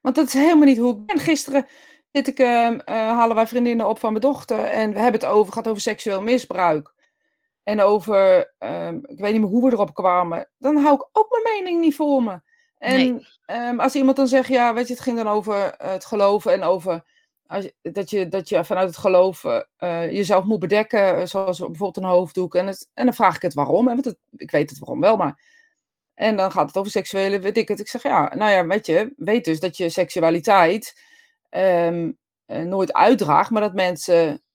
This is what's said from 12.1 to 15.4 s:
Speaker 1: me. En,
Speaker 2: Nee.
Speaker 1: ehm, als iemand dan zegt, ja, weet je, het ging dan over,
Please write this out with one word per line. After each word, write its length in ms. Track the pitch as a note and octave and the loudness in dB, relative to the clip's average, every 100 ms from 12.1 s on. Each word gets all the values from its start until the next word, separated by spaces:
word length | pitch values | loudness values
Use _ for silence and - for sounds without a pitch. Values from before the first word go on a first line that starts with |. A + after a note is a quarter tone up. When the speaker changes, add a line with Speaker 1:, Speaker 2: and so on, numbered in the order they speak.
| C#4 | 0
Speaker 1:
me. 180 | A3+ F3+ _ _ _ _ | 0 -6 _ _ _ _
En, 180 | - C4 | 0 2
Speaker 2:
Nee. 300 | C4 A#3+ _ _ - | 2 -2 _ _ -12
Speaker 1:
ehm, 340 | A3 A#3+ A#3+ | -8 -6 -2
als 160 | C4 C#4 | 0 2
iemand 220 | C4+ C4+ | 2 2
dan 100 | C4 | 2
zegt, 200 | C4 C4 | 2 2
ja, 260 | C4 A#3+ | 2 2
weet 140 | A3+ A#3+ | 0 -6
je, 60 | |
het 80 | B3 | -6
ging 140 | - A#3 | -6 -4
dan 100 | G#3+ | -2
over, 460 | G#3+ | -2